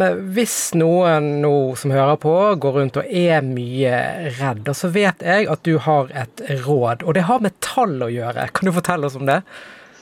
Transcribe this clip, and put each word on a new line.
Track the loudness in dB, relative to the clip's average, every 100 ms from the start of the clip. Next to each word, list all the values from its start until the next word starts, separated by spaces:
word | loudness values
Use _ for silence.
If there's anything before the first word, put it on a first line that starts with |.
| 2 0 -2
hvis | -2 0 -2 -2 2
noen | 4 4 4 4 2 0
nå | 2 2 0 -2
som | 0
hører | 2 2 2
på | 2 2 2 2
går | 0
rundt | 0 0 -2
og | -2
er | 0 2 2
mye | 0 -4 -6 -2 0 0 -2 -4 -8 -4
redd, | -4 -4 -6
og | -4
så | -2
vet | 0 0 0
jeg | 0 0 2
at | -2
du | 0 0
har | 2 2 0
et | -6 -10 -10 -8 -6
råd, | 0 2 2 0
og | 0 0
det |
har | 2 2
med | 0 -4
tall | -4 0 0 0
å | -4
gjøre. | -4 -4 -4 -6
Kan | -2 0
du | 0
fortelle | -2 -2 -4
oss | -2
om | 0
det? | 0 -2 -14 -20 -20 -20 -20